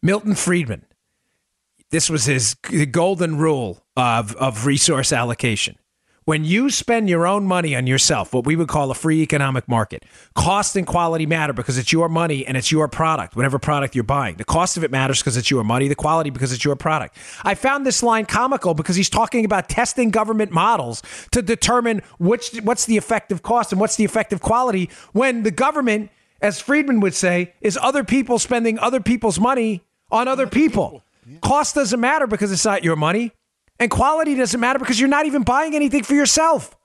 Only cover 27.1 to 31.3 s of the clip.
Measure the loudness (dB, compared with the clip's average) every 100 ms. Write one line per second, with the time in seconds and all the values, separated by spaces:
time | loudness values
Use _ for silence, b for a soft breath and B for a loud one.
27.1 | 2 0 0 -2 _ -2 0 0 0 2
28.1 | 0 2 0 0 0 0 0 0 0 0
29.1 | 0 0 2 2 2 0 -2 _ _ _
30.1 | 0 0 0 0 2 2 2 -4 -6 _
31.1 | _ -20